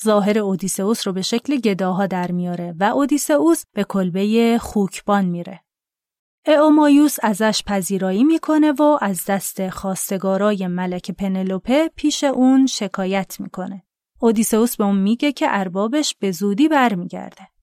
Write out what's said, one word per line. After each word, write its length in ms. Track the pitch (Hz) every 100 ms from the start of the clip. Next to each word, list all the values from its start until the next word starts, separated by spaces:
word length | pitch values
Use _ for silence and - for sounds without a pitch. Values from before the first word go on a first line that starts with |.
ظاهر 340 | 214 208 202 214
اودیسئوس 680 | 202 190 190 - 196 226 202
رو 60 |
به 100 | 185
شکل 340 | 180 233 - 285
گداها 500 | 220 190 185 185 196
در 240 | 185 175
میاره 440 | 180 180 175 175 165
و 40 |
اودیسئوس 800 | 202 - 277 294 - 294 311 330 -
به 120 | -
کلبهٔ 720 | 196 196 185 180 208 226 233 233
خوکبان 680 | - 214 196 - - 202
میره. 360 | 185 175 175 180 _ _ _ _ _ _ _ _ -
ائومایوس 720 | 302 311 302 294 285 294 -
ازش 400 | 214 196 220 214 -
پذیرایی 580 | 202 180 190 190 190
می‌کنه 480 | 285 320 - 311 302
و 260 | 277 294 294
از 240 | 202 180
دست 440 | - 196 - - 185
خواستگارای 1000 | - 196 190 - 190 190 190 208 202 185
ملک 440 | 180 180 180 -
پنلوپه 800 | 185 196 190 190 190 208 269 320 -
پیش 280 | 302 -
اون 420 | 285 254 254 262 262
شکایت 680 | - 196 - 185 196 180 -
می‌کنه. 420 | 196 - 185 196 - _ _ _
اودیسئوس 560 | 233 220 220 214 233 -
به 80 |
اون 140 | 202 202
میگه 340 | 196 233 294
که 140 | - 311
اربابش 640 | 208 190 180 214 294 - -
به 100 | 196
زودی 380 | 170 202 202 311
برمیگرده. 800 | 302 240 190 180 180 - - 190 _